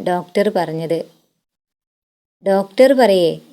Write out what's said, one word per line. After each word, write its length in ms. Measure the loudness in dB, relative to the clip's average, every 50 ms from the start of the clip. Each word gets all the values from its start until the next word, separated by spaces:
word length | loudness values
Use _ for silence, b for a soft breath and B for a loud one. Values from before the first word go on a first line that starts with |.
ഡോക്ടർ 480 | -4 -4 -4 -4 -4 -4 -4 -2 -2 -2
പറഞ്ഞത്." 480 | -2 -4 -4 -4 -6 -8 -6 -4 -6 -6 -6 -10 _ _ _ _ _ _ _ _ _ _ _ _ _ _ _ _ _ _ _ _ _ _ _ _ _ _ -2
"ഡോക്ടർ 480 | -2 0 0 -2 -4 2 2 4 4 4
പറയേ? 380 | 4 4 2 2 2 2 0 -2 -4 -12 -10